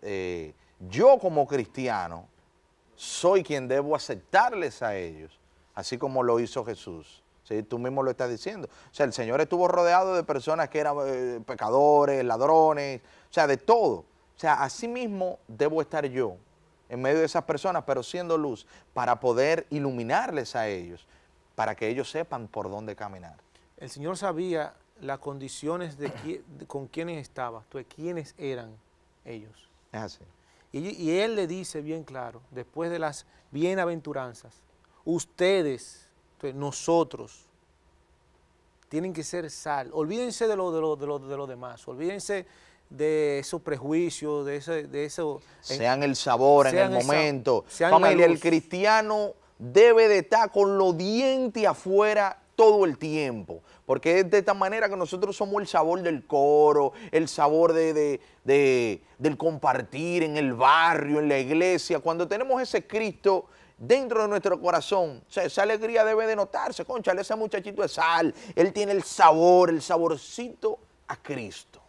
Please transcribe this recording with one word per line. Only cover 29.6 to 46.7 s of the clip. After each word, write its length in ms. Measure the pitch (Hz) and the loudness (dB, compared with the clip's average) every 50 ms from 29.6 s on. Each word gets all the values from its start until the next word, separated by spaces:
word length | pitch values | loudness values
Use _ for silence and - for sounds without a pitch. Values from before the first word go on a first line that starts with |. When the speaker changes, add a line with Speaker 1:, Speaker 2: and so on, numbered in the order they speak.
| _ _ _ _ _ _ | _ _ _ _ _ _
Speaker 1:
Es 100 | - 107 | -14 -12
así. 220 | 110 98 - - - _ _ _ _ _ _ _ _ _ | -12 -12 -14 -18 -20 _ _ _ _ _ _ _ _ _
Speaker 2:
Y, 80 | _ 135 156 190 214 - | _ -10 -10 -10 -10 -8
y 200 | 175 156 165 185 | -4 -2 -2 0
Él 160 | 208 226 226 | 0 -2 -2
le 100 | 208 190 | -4 -4
dice 360 | 165 175 190 185 - - 156 | -6 -6 -10 -10 -12 -12 -12
bien 220 | 147 151 160 165 156 | -10 -10 -10 -12 -12
claro, 380 | - 131 131 123 120 113 117 123 _ | -14 -14 -14 -14 -14 -14 -18 _ _
después 400 | - 123 120 _ _ 151 165 170 | -16 -16 -16 _ _ -8 -6 -6
de 80 | 170 170 | -4 -4
las 300 | 160 151 143 - - _ _ _ _ _ | -6 -6 -8 -10 -18 _ _ _ _ _
bienaventuranzas, 1120 | - 139 160 175 190 190 180 170 170 165 143 151 147 139 131 123 117 - _ 117 _ _ _ _ _ _ _ _ _ _ _ | -6 -4 -2 -2 0 0 -2 -2 -4 -6 -10 -10 -10 -10 -10 -12 -14 -20 _ -20 _ _ _ _ _ _ _ _ _ _ _
Ustedes 1000 | - 165 170 - _ _ - 180 185 196 190 170 147 135 117 - - - - _ _ _ _ _ _ _ | -4 -4 -4 -4 _ _ 0 2 2 2 2 0 -2 -4 -6 -10 -18 -20 -20 _ _ _ _ _ _ _
Entonces, 200 | _ - 143 131 | _ -12 -10 -10
nosotros 880 | 139 143 143 135 - - - 170 170 165 - - - 117 113 - _ _ _ _ _ _ _ _ _ _ _ _ _ _ _ _ _ _ _ _ _ _ _ _ _ _ _ _ _ _ _ | -8 -8 -8 -8 -8 -2 2 2 2 2 0 -4 -16 -16 -18 -20 _ _ _ _ _ _ _ _ _ _ _ _ _ _ _ _ _ _ _ _ _ _ _ _ _ _ _ _ _ _ _
tienen 240 | - 156 170 190 180 | -6 -6 -6 -6 -8
que 100 | 156 151 | -8 -10
ser 260 | - - 175 165 151 | -8 -8 -8 -8 -10
sal. 400 | - - - 156 147 139 131 123 - | -12 -12 -8 -6 -6 -6 -6 -8 -4
Olvídense 540 | 160 151 151 196 226 247 247 214 - 233 220 | -4 -4 -4 -4 -6 -6 -6 -4 -2 -2 -2
de 80 | 214 | 0
lo, 160 | 196 185 180 | 0 -2 -2
de 100 | 165 160 | -2 -2
lo, 140 | 156 160 151 | -2 -2 -2
de 120 | 147 139 143 | -4 -4 -6
lo, 120 | 147 143 | -6 -8
de 180 | 135 135 143 139 | -8 -10 -10 -10
lo 100 | 139 135 | -10 -12
demás. 400 | 131 123 127 123 117 117 - - | -12 -14 -14 -16 -16 -16 -16 -16
Olvídense 580 | 127 127 156 175 196 202 - - 202 196 185 - _ _ _ _ _ _ _ _ | -12 -8 -6 -6 -6 -8 -6 -6 -6 -6 -6 -10 _ _ _ _ _ _ _ _
de 500 | - 131 151 151 156 156 151 147 143 139 | -8 -4 -2 0 0 2 0 0 -2 -2
esos 220 | 135 - - 170 | -6 -6 -8 -8
prejuicios, 840 | 143 - 147 131 117 139 156 160 175 170 - - - 151 147 147 143 | -6 -6 -6 -6 -4 -2 0 0 0 -2 -4 -6 -6 -4 -4 -4 -4
de 120 | 139 143 147 | -4 -6 -8
ese, 260 | 135 165 165 160 147 143 | -6 -6 -6 -6 -6 -8
de 180 | 135 139 147 | -6 -6 -6
eso, 360 | 151 - - 170 151 139 - - _ - _ _ - | -6 -6 -6 -6 -6 -6 -8 -12 _ -20 _ _ -8
en 80 | 131 139 | -6 -2
Speaker 1:
Sean 260 | 113 120 127 135 143 | 0 0 2 2 2
el 120 | 143 135 | 0 -2
sabor 520 | - - 143 123 117 131 139 143 143 139 | -2 0 0 2 4 6 8 8 8 8
en 40 | 131 | 6